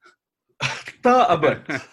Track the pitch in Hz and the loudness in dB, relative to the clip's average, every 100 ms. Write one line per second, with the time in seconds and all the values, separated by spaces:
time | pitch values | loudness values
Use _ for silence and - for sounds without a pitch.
0 | _ _ _ _ _ - - - - - | _ _ _ _ _ -10 -10 -10 -16 -4
1 | 247 254 240 170 151 110 - 139 - | 2 4 4 2 0 -2 -6 -10 -10